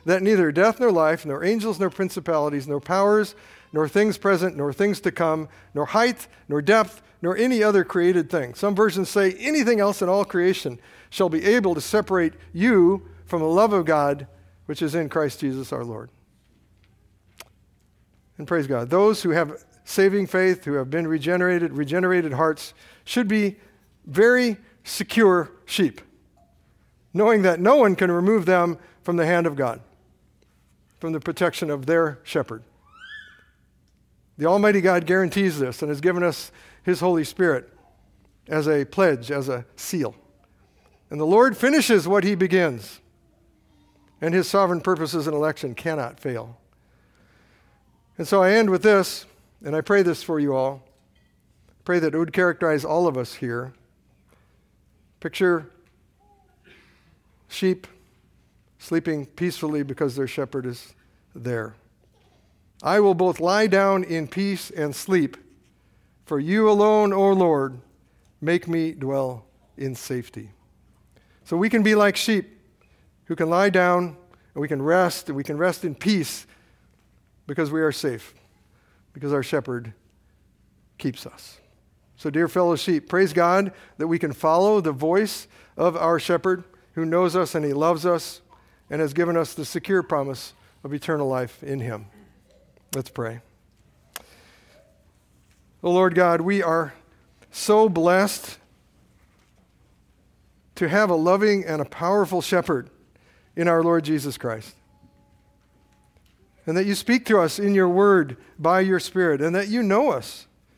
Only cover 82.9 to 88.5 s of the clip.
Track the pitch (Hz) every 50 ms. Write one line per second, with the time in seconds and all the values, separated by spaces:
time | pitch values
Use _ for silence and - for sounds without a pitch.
82.9 | 170 147 - - 170 180 196 175 147 175 170 170 180 196 202 190 - - - -
83.9 | _ - 151 165 165 - - 151 135 - - 156 160 175 190 208 214 208 165 160
84.9 | 143 131 151 160 175 196 220 202 - - - _ _ - - _ _ - 160 175
85.9 | 160 170 - 165 170 156 - - 175 165 - 185 185 180 180 - _ _ _ _
86.9 | _ 165 165 160 165 175 185 170 160 185 170 - - 165 151 147 139 143 156 165
87.9 | 170 156 156 180 175 160 - - - - _ _